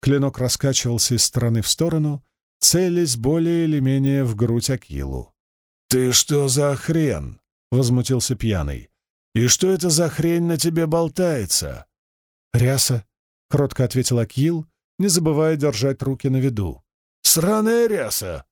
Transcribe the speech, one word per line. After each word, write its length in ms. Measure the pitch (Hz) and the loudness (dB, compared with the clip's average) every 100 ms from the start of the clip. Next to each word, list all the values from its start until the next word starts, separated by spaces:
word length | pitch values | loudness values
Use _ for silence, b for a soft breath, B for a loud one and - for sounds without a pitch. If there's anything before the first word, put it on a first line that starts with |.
Клинок 380 | - 139 139 127 | 2 2 2 -2
раскачивался 760 | 127 - 139 127 127 120 - 120 | -4 -2 0 0 -2 -2 0 0
из 80 | |
стороны 380 | - - 120 113 | 0 0 0 0
в 60 | 107 | 0
сторону, 560 | - 170 160 151 143 _ _ _ _ | 0 0 0 -2 -4 _ _ _ _
целясь 580 | - 170 185 175 170 120 | 0 2 2 2 0 0
более 480 | 117 160 165 170 165 | 0 2 2 0 0
или 140 | 151 | 2
менее 440 | 131 135 135 139 | 2 2 2 2
в 120 | 131 107 | 0 0
грудь 340 | 117 117 - | 0 0 -2
Акилу. 640 | 131 - 69 67 65 58 _ _ _ _ _ _ | -6 -6 -8 -6 -8 -10 _ _ _ _ _ _
«Ты 220 | 127 127 | 0 2
что 360 | 120 - 147 139 | 2 2 0 0
за 280 | 127 143 139 | 0 0 -2
хрен?» 640 | - 160 156 90 69 - _ _ _ | -2 -2 0 -2 -8 -14 _ _ _
возмутился 680 | 123 127 123 120 127 - 120 | 0 2 2 2 -2 -2 -2
пьяный. 540 | 117 98 71 65 52 _ _ _ _ 113 | -2 -2 -2 -6 -12 _ _ _ _ 0
«И 120 | 120 | 2
что 220 | - 185 | 2 2
это 200 | 190 180 | 2 2
за 200 | 156 165 | 2 0
хрень 340 | - 165 170 | 0 0 0
на 140 | 170 165 | 0 0
тебе 300 | 170 165 165 | 0 0 0
болтается?» 1000 | 165 165 - 180 147 95 - 73 64 - _ _ _ _ _ _ | 0 0 0 -2 0 -2 -2 -4 -10 -16 _ _ _ _ _ _
«Ряса», 520 | 117 123 135 - 120 - _ _ _ _ | 0 2 2 0 -2 -4 _ _ _ _
кротко 340 | 143 143 - | 0 0 0
ответил 360 | 127 127 123 120 | -2 0 0 0
Акил, 460 | 113 - 147 170 156 _ _ _ | -2 0 -2 -2 -8 _ _ _
не 80 | 196 | 0
забывая 480 | 175 160 147 156 160 | 2 2 2 2 2
держать 460 | 143 113 135 135 | 0 0 -2 -2
руки 280 | - 131 139 | -4 -4 -2
на 80 | 131 | 0
виду. 460 | 131 110 92 67 _ _ _ _ | 0 -2 -6 -6 _ _ _ _
«Сраная 640 | - - 170 214 214 233 233 | 0 0 2 0 2 2 2
ряса!» 580 | 202 117 - 98 80 - | 0 -4 -6 -6 -8 -12